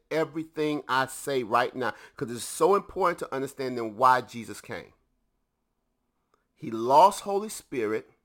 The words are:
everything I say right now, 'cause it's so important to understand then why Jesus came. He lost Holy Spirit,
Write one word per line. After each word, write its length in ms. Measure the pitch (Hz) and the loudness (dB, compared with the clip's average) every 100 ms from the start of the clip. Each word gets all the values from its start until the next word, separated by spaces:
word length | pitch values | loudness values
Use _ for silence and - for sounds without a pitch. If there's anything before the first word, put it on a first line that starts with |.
| - | -6
everything 720 | 151 156 160 160 156 151 147 - | -4 -2 -6 -10 -4 -2 -2 -2
I 200 | 131 131 | -2 -2
say 360 | - 139 131 | -6 -4 -4
right 320 | 104 120 123 | 0 0 0
now, 200 | 127 117 - - - | -2 -6 -6 -18 -10
'cause 140 | 120 | -10
it's 140 | 117 | -8
so 320 | - - 160 196 | -10 2 4 4
important 420 | - 185 180 175 | 0 -2 0 -2
to 160 | - | -6
understand 420 | 135 135 - 131 123 | -6 -6 -6 -6 -4
then 200 | 113 101 | -6 4
why 240 | 127 127 | 6 6
Jesus 400 | 117 120 104 104 | 0 -12 -12 -14
came. 320 | - 90 52 _ _ _ _ _ _ _ _ _ _ _ _ _ _ _ _ | -12 -14 -14 _ _ _ _ _ _ _ _ _ _ _ _ _ _ _ _
He 160 | _ 156 | _ -8
lost 520 | 110 120 143 196 - | -4 4 8 8 6
Holy 260 | 202 196 214 | -4 -4 -4
Spirit, 600 | - - 135 107 110 - _ | -12 -8 -4 -2 -4 -6 _